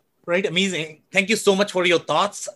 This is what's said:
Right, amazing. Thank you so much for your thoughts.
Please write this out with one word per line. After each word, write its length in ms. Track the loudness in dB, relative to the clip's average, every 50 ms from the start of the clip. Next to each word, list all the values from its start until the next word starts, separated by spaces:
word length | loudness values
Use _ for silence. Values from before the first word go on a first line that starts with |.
| _ _ _ _ _
Right, 200 | -2 -2 0 0
amazing. 560 | 0 0 0 0 0 -2 -4 -6 -8 -12 -18 _ _
Thank 180 | -2 0 0 2
you 60 | 0
so 200 | 2 2 2 4
much 160 | 4 2 0
for 140 | 0 0 2
your 140 | 2 2 0
thoughts. 480 | 0 0 0 0 0 -2 -4 -8 -14 -10 -8